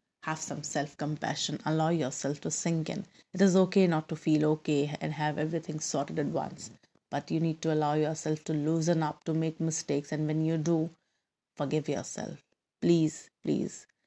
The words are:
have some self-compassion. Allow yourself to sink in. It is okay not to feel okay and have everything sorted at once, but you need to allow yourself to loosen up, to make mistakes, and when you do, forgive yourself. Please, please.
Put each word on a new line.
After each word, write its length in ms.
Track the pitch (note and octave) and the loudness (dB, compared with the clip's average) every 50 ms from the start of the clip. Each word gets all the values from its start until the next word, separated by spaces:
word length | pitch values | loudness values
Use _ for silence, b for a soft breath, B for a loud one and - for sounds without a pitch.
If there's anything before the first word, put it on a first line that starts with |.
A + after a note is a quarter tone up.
| _ _ _ _ - | _ _ _ _ -8
have 160 | - D#3+ D#3 | -8 -6 -6
some 240 | - - C#3+ D3+ D3 | -6 -8 -8 -8 -8
self-compassion. 960 | - - D#3 C#3+ D3 - _ D#3 D3 D3+ D3 - - D3+ - - - - - - | -6 -4 -4 -4 -4 -6 _ -6 -6 -4 -4 -4 -6 -4 -4 -4 -4 -6 -4 -2
Allow 240 | D#3 D#3 D#3+ D#3 E3 | -2 0 0 2 2
yourself 520 | E3+ E3 D3 B2+ C#3 - - C#3 D3 C#3+ | 0 0 -2 -2 -4 -4 -4 -4 -4 -4
to 80 | - E3 | -4 -6
sink 400 | D3+ - - E3+ E3 D#3+ D#3 - | -6 -2 -2 -2 0 0 -2 -4
in. 160 | - - - b b b b b | -4 -6 -8 b b b b b
It 120 | _ F#3 F#3+ | _ 4 4
is 120 | G3 F3 | 6 8
okay 300 | F#3+ F#3 F3+ F#3 G3 F#3+ | 6 4 6 6 4 6
not 240 | F3+ E3 D#3 D#3 - | 6 4 2 0 -2
to 60 | D#3+ | -8
feel 280 | D#3 - E3 D#3 D3+ D3+ D3+ D#3 | -4 2 2 4 4 4 4 2
okay 440 | D#3 - - D3+ C#3+ C#3+ D3+ D3 - | 2 0 0 0 2 2 0 -2 -4
and 140 | D#3+ D#3 D3+ | -4 -6 -2
have 240 | D3+ D3+ D3+ D3+ - | -2 -2 -2 0 0
everything 420 | D3+ D#3+ E3 E3 D#3 - D3+ D#3 | -2 -2 -2 -4 -4 -4 -8 -6
sorted 380 | - - - D3 C#3+ - D#3 D#3+ | -6 -4 -2 -2 -2 -2 -2 -2
at 80 | D3 | -2
once, 460 | D3 D#3+ D#3 - - C#3+ - - - - - _ _ _ _ _ _ | -2 -2 -2 -4 -4 -8 -12 -16 -16 -18 -20 _ _ _ _ _ _
but 180 | - C#3 C#3+ - | -6 -6 -4 -2
you 100 | D#3+ D#3+ | -2 0
need 220 | E3 E3 D#3 D#3+ | 0 0 0 0
to 100 | - D#3+ | -2 0
allow 220 | D#3 D3+ D3+ D3 D3 | 2 2 2 2 2
yourself 500 | D#3 D3+ D3+ D#3+ D#3 - D#3 D#3 D3+ - | 2 2 0 0 -2 -2 -2 -2 -2 -2
to 80 | - D#3+ | -2 -2
loosen 500 | D3+ D3 D3+ E3 E3 D#3+ E3 F3 E3 D#3 | 0 0 2 0 2 2 2 2 2 2
up, 200 | D3+ - - _ | 0 -2 -4 _
to 100 | - D#3+ | -2 0
make 240 | D#3+ D#3+ D#3+ D#3 - | 0 0 0 -2 0
mistakes, 520 | E3 D#3+ D#3+ - - - D3 C#3+ D3 - | -2 -2 -2 -2 -2 -2 -2 -2 0 -2
and 140 | D#3+ D3+ D#3 | -4 -2 0
when 180 | D3+ D#3 D#3 D#3+ | 0 0 0 2
you 140 | D#3+ E3 D#3+ | 2 0 0
do, 320 | D3+ E3 E3+ D#3+ D#3+ E3 - _ _ _ _ _ _ _ _ _ _ _ _ | 2 2 2 2 2 -2 -4 _ _ _ _ _ _ _ _ _ _ _ _
forgive 320 | - D3 C3+ D3+ D#3 C#3+ - | -6 -4 0 0 -2 0 0
yourself. 560 | C#3+ - - - - - - - - - _ _ _ _ _ _ _ _ | -4 -4 -4 -8 -8 -8 -8 -8 -10 -12 _ _ _ _ _ _ _ _
Please, 480 | - E3+ E3+ E3 D#3+ D3+ - - - - _ _ _ | 4 4 6 6 4 2 0 -4 -16 -20 _ _ _
please. 420 | D#3 D3 - - - - - - _ _ _ _ | -2 -2 0 -2 -4 -8 -12 -20 _ _ _ _